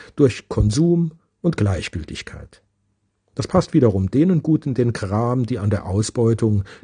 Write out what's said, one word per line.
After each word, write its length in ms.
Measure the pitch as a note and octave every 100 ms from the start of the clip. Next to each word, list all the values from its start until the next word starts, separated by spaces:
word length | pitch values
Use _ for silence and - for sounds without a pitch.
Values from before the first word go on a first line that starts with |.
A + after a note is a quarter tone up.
| - -
durch 320 | C#3 - -
Konsum 640 | - G#2 G#2 E3+ E3+ E3+ - _ _
und 160 | F3 D#3+
Gleichgültigkeit. 1040 | G2+ F2+ - F2 D#2 - - D2 C#2 _ _ _ _ _ _ _ _
Das 140 | - -
passt 260 | F#3 D#3
wiederum 380 | D#3+ A#2+ G2 F#2+
denen 320 | C3 F3 E3+
gut 240 | D#3 D#3 D3
in 80 | B2
den 180 | A#2+
Kram, 540 | A2 F#2+ G#2 A#2+ B2+ A#2
die 100 | B2
an 140 | G2+
der 160 | G2+ -
Ausbeutung 760 | G2 G#2+ - A2+ A2+ A2+ G#2 G2 -